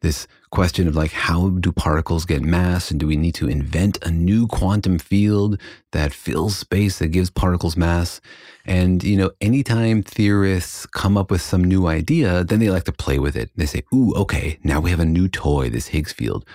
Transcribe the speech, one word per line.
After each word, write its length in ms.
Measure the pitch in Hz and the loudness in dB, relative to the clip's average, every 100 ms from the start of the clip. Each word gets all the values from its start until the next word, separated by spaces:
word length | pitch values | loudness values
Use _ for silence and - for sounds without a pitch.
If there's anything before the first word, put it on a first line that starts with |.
This 240 | 82 76 - _ _ | -4 -4 -8 _ _
question 380 | - 90 - 87 | 0 0 2 0
of, 80 | 78 | 0
like, 160 | 78 | -2
how 380 | - - 85 95 | -2 -2 0 2
do 220 | 92 87 | 0 -2
particles 540 | - - 78 80 85 85 | -2 0 0 0 -4 -2
get 160 | 76 | -2
mass, 480 | 73 85 90 87 - | 0 2 2 0 -2
and 100 | 76 | -2
do 60 | 76 | 0
we 100 | 76 | 0
need 200 | 82 - | 0 -2
to 120 | 76 | -2
invent 520 | 71 69 76 101 - | -2 -2 0 0 0
a 60 | 85 | -2
new 380 | 85 87 110 113 | 0 2 2 2
quantum 500 | - 92 104 95 87 | 0 0 0 0 -2
field 640 | - 101 104 104 104 104 - - _ | 0 2 2 2 0 -2 -8 -20 _
that 200 | 80 76 | -4 -4
fills 460 | - - 78 92 95 | -4 -4 -2 -2 -4
space, 400 | - 98 101 92 | -2 0 0 0
that 120 | 82 | 0
gives 200 | 87 90 | 0 0
particles 480 | - 92 90 85 80 | 0 0 0 0 0
mass? 420 | 85 85 87 - - - - - - | 2 2 -2 -8 -20 -20 -20 -14 -2
And, 380 | 92 90 90 | 2 2 2
you 120 | - 98 | 2 2
know, 140 | 95 - | 0 0
anytime 600 | 104 131 131 113 113 110 | 0 0 2 0 2 0
theorists 840 | 98 - 104 101 98 92 - - - | 0 0 2 4 2 0 -4 -12 -10
come 300 | - 95 101 | -2 2 2
up 120 | 95 | 2
with 120 | 92 | -2
some 220 | - 92 | 0 2
new 220 | 90 95 90 | 2 2 2
idea, 580 | 80 80 165 113 90 | 0 0 2 2 0
then 160 | 87 107 | 2 2
they 120 | 110 | 2
like 120 | 92 - | 2 -2
to 60 | |
play 280 | - - 69 | -6 -2 0
with 160 | 71 69 | 0 -4
it. 160 | - - | -6 -4
They 100 | 78 | -4
say, 160 | - - | -4 -2
"Ooh, 200 | 131 117 - | 2 2 0
okay, 420 | 101 69 78 - | 0 -2 -4 -4
now 160 | 78 73 | -2 0
we 100 | 82 | 0
have 100 | 85 | 0
a 60 | 82 | 2
new 220 | 82 95 | 2 0
toy, 420 | - 76 71 64 | -2 -2 0 -2
this 180 | 57 - | -4 -4
Higgs 240 | 78 76 | -4 -4
field. 340 | - 58 50 - | -6 -6 -6 -10